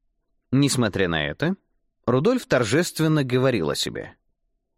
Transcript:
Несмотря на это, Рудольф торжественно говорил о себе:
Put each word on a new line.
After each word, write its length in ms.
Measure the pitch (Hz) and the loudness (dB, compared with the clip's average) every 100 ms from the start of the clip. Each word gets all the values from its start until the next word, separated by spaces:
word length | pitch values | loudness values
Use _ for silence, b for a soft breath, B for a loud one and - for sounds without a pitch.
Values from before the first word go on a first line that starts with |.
| _ _ _ _ _ | _ _ _ _ _
Несмотря 560 | 131 143 127 113 95 92 | 0 2 2 0 0 0
на 180 | 82 73 | 0 -2
это, 300 | 76 156 190 _ _ _ _ - | -2 -4 -4 _ _ _ _ -2
Рудольф 400 | 123 180 254 - | 0 2 0 0
торжественно 760 | 135 113 135 180 - 160 156 | 0 2 0 0 0 0 2
говорил 460 | 131 127 131 117 76 | 0 0 2 0 -2
о 40 | |
себе: 420 | 67 - 57 - - _ _ _ _ _ | -2 -6 -8 -14 -18 _ _ _ _ _